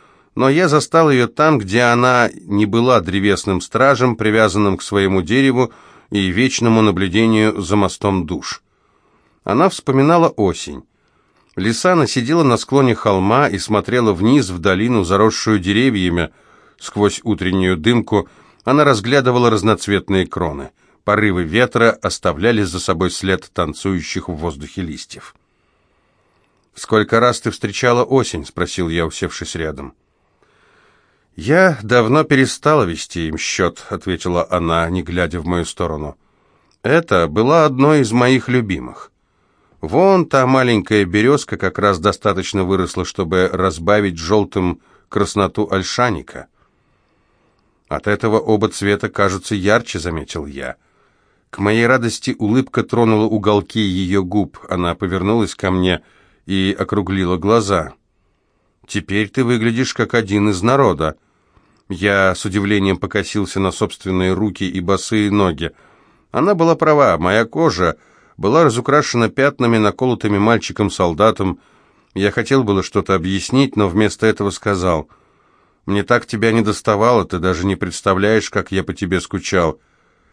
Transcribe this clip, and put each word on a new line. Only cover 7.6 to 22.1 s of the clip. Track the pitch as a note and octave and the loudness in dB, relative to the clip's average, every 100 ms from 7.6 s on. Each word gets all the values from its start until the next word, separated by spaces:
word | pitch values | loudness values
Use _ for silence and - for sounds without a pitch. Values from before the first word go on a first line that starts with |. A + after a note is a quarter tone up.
за | E2+ G#2 | -2 0
мостом | F#2+ - G#2 F#2+ D#2 | 0 -2 -2 -2 -4
душ. | E2 - - _ _ _ _ _ _ _ _ | -8 -8 -14 _ _ _ _ _ _ _ _
Она | - G#2+ F#3 | -2 2 2
вспоминала | - - C3+ C#3+ E3+ E3 | 0 0 2 4 4 2
осень. | - G2 E2+ - C#2 - _ _ _ _ _ _ | 2 -2 -2 -8 -14 -16 _ _ _ _ _ _
Лисана | - G2 A2+ F3+ F3 B2 | -6 -2 0 2 2 2
сидела | C3+ A#2 E3+ | 0 0 2
на | C#3+ A2+ | 2 0
склоне | - C3+ C3 | 0 2 2
холма | G#2+ A2+ F#2+ F#2+ B2 C#3+ | 2 0 2 2 2 2
и | F#2+ | -2
смотрела | - G#2 F#2 B2 A2+ | -2 -2 0 0 0
вниз | F2 G#2 C#3 F#2 | 2 2 2 2
в | F2+ | -2
долину, | G2 F#2 A#2 A#2 | 0 0 0 0
заросшую | F2 G2 A2 - - G#2+ | 0 2 2 0 0 0
деревьями. | F2 G2+ C3 G#2+ F2+ F2 D#2 - _ _ _ _ | 0 0 0 0 0 0 -4 -8 _ _ _ _
Сквозь | - G#2 G#2 - | -10 0 0 0
утреннюю | A2+ G2 F#2 F#2 F#2 F2+ | -4 -2 -2 0 0 0
дымку | D#2 A#2+ - G#2 - _ _ _ | 0 0 0 -2 -2 _ _ _
она | - C#3+ | 0 2
разглядывала | D3 A2+ G#2 C#3 B2+ B2 A#2+ | 4 2 2 0 2 2 2
разноцветные | A2 G2+ G#2 - G2 - F#2+ F2+ | 2 2 0 0 -2 0 0 -2
кроны. | - E2+ C#2+ C#2 _ _ _ | -4 -6 -6 -12 _ _ _
Порывы | - G#2 G#2+ F2+ | 0 2 2 0
ветра | E2 G2+ B2 A#2 A2+ | 0 0 2 4 2
оставляли | - F#2+ | 2 -2